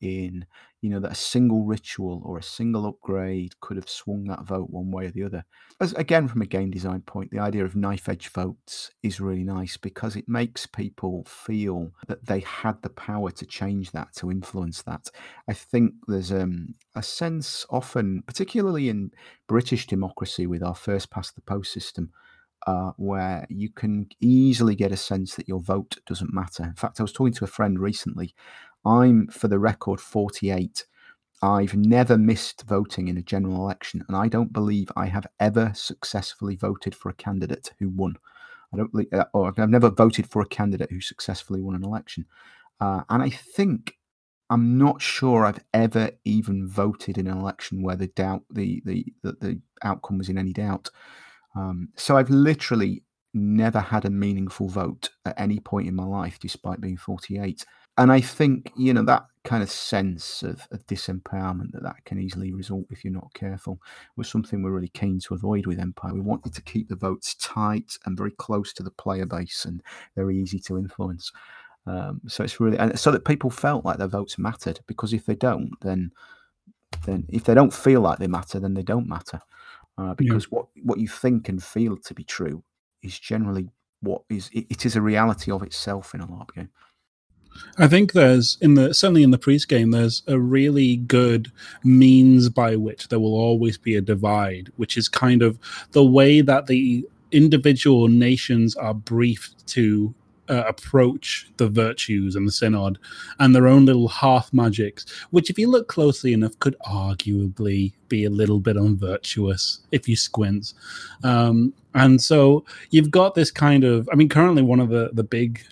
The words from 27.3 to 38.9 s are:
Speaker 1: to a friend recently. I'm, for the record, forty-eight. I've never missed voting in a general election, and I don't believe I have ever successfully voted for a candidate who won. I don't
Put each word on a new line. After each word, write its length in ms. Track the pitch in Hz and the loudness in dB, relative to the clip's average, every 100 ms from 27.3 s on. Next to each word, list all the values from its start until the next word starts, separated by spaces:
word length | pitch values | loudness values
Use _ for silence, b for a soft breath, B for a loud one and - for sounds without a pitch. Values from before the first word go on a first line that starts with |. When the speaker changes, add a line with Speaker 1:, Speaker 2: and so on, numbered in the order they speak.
Speaker 1:
to 100 | 113 | -2
a 40 | 101 | -8
friend 300 | - 104 92 | -4 -2 -2
recently. 560 | 98 107 - 90 90 b b b b b | -4 -6 -10 -10 -12 b b b b b
I'm, 440 | 107 117 127 117 101 | 2 4 6 4 2
for 200 | - 110 | -4 -2
the 100 | 101 | 0
record, 400 | 110 101 - 95 | 0 -2 -6 -8
forty-eight. 840 | - 107 104 - 98 92 92 - - b b b _ _ | -6 -6 -6 -6 -4 -4 -6 -10 -16 b b b _ _
I've 340 | 98 101 98 | 0 0 0
never 420 | 101 104 120 123 113 | 0 2 4 4 4
missed 460 | 110 110 - - | 4 0 -6 -14
voting 460 | 110 101 104 - 92 | -4 -2 -2 -6 -6
in 80 | 90 | -6
a 60 | |
general 340 | 87 98 95 92 | -6 -4 -4 -4
election, 480 | 98 95 - 87 - | -6 -8 -12 -12 -6
and 100 | 95 | -4
I 120 | 110 | -2
don't 240 | 113 113 | -2 -2
believe 400 | 110 104 104 95 - | -2 -2 -2 -4 -6
I 100 | 95 | -6
have 200 | 95 92 - | -6 -8 -2
ever 320 | 104 110 113 | 0 2 0
successfully 840 | 104 - - - 101 - - 101 95 | -4 -12 -12 -10 -8 -10 -10 -10 -6
voted 380 | 101 101 - | -6 -6 -8
for 140 | - 95 | -10 -12
a 60 | |
candidate 580 | 92 - 98 92 - - - | -12 -8 -8 -6 -10 -12 -10
who 100 | 98 | -8
won. 280 | 92 92 80 b b b b b | -4 -6 -6 b b b b b
I 40 | 98 | -8
don't 140 | 110 | -6